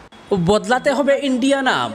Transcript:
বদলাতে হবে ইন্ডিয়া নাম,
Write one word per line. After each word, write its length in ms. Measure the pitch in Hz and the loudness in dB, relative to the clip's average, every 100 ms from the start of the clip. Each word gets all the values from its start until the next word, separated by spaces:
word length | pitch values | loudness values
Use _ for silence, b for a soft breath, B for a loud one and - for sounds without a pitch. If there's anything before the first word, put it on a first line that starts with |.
| - - - 202 | -20 -20 -4 -2
বদলাতে 500 | 170 208 190 254 277 | 2 0 0 0 0
হবে 220 | 262 277 269 | 0 0 0
ইন্ডিয়া 380 | 277 254 269 277 | 0 0 0 0
নাম, 260 | 262 165 120 | 0 -2 -2